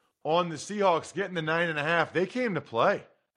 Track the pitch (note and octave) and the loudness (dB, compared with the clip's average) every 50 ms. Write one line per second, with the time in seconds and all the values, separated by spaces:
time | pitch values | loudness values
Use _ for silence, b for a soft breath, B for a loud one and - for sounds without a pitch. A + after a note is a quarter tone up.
0 | _ _ _ _ - D3 D#3+ F3 F3 E3+ D#3 C3+ - - G#3 G#3 G3 F#3 E3 D#3 | _ _ _ _ -2 0 2 2 2 0 -4 -8 -8 -6 -2 2 4 4 4 2
1 | D#3 - - F3 G3+ F#3 F3+ E3 D#3 D#3 D#3+ E3+ F3 E3+ D#3 D3 C#3+ D#3+ E3+ E3+ | -2 -6 -6 -6 -6 -4 -4 -4 -2 0 0 0 0 0 -2 -2 0 0 2 2
2 | D3+ - - D#3+ F#3+ F#3 - B3 B3+ A3+ F3+ C#3+ - - A2+ A2+ C#3 F#3+ G3 - | 2 2 0 0 0 0 -2 -4 -2 -2 -2 -4 -6 -2 0 2 2 2 2 0
3 | - - _ _ _ _ _ | -6 -14 _ _ _ _ _